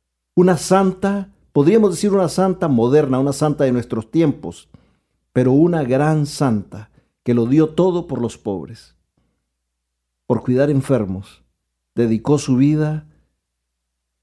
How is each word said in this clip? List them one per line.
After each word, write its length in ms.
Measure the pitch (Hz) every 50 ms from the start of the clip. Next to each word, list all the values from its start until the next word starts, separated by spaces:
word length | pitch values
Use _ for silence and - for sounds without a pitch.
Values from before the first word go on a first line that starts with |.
| _ _ _ _ _ _ -
Una 220 | 180 180 185 180
santa, 760 | - - - 185 196 190 185 185 - - 196 202 202 190 - _ _ _ _
podríamos 400 | - 143 143 170 214 226 214 196
decir 200 | 170 - 208 208
una 160 | 190 196 180 147
santa 380 | - 185 190 190 180 - 185
moderna, 540 | 156 131 113 117 123 139 151 147 131 131 131
una 120 | 135 139
santa 300 | 139 - 151 151 143 147
de 80 | 143 131
nuestros 400 | 123 123 113 - 120 113 110 -
tiempos, 580 | - 165 165 147 - - 85 87 87 - - _ _ - _ _ _ _ _ _ _ _ _ _
pero 200 | - 127 127 127
una 320 | 131 143 165 180 170 160 143
gran 420 | 120 131 135 147 156 156 156 143
santa 640 | 143 - - 147 127 110 104 92 - - 101 107 _ _ _ _ _ _ _
que 120 | - 123 120
lo 100 | 120 113
dio 240 | 120 139 156 156 156
todo 380 | 156 175 180 185 170 175 170
por 160 | - 135 117
los 160 | 120 110 - -
pobres. 580 | - 107 98 87 69 - 113 - - _ _ _ _ _ _ _ _ _ _ _ _ _ _ _ _ _ _ _ _ _ _ _ _ _ _ _ _
Por 160 | - 123 110
cuidar 280 | - 131 127 127 143 147
enfermos, 720 | 147 135 - - 135 113 104 92 92 92 98 - - _ _ _ _ _ _ _ _ _ _ _ -
dedicó 440 | 113 117 110 113 107 - 139 147 135
su 180 | - - 127
vida 500 | 123 139 147 151 151 151 151 156 156 - - _ _ _ _ _ _ _ _ _ _ _ _ _ _ _ _ _ _ _ _ _ _